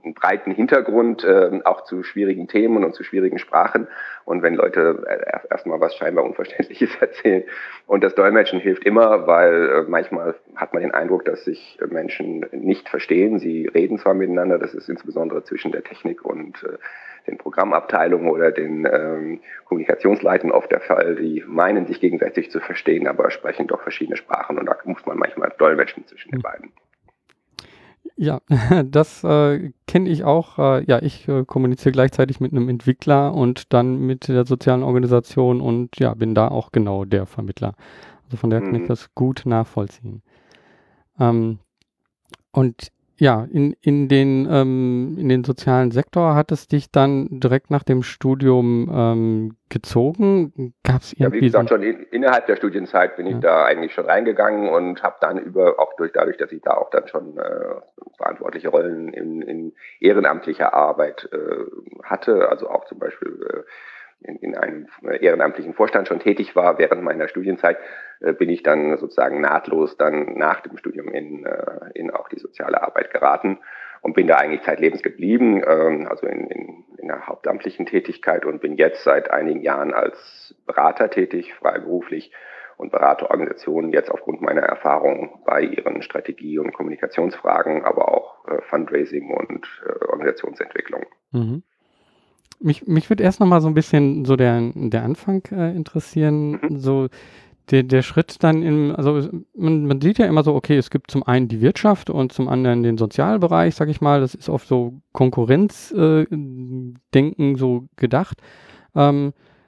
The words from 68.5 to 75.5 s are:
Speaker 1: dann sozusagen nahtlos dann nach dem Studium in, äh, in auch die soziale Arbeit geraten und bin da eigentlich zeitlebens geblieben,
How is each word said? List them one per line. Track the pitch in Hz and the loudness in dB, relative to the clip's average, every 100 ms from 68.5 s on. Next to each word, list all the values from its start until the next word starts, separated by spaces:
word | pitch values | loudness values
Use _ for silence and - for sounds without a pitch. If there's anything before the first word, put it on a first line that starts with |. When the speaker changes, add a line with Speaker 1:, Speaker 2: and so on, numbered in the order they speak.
| 85 | 0
Speaker 1:
dann | 78 76 76 76 | 2 2 2 -2
sozusagen | 78 - 67 71 | -2 -2 0 0
nahtlos | 73 78 - 80 76 - | 0 0 0 -2 -2 0
dann | 76 76 76 - | 0 0 -4 -2
nach | 78 - | -2 -2
dem | 69 67 | -6 -14
Studium | - - 76 | -12 -10 -10
in, | 73 76 73 71 | -10 -10 -10 -8
äh, | - - - - | -8 -8 -10 -14
in | - 82 | -10 -8
auch | - - | -8 -10
die | - | -14
soziale | - - - - | -14 -12 -4 -2
Arbeit | - - - | -2 -4 -4
geraten | - 69 76 95 98 - - - - | 0 0 2 -2 -6 -10 -20 -20 -10
und | - 80 | -2 2
bin | 85 | 4
da | 73 | 4
eigentlich | 76 76 | 2 -2
zeitlebens | - 76 80 - | -4 0 0 0
geblieben, | - - 87 117 120 | -6 -4 0 4 4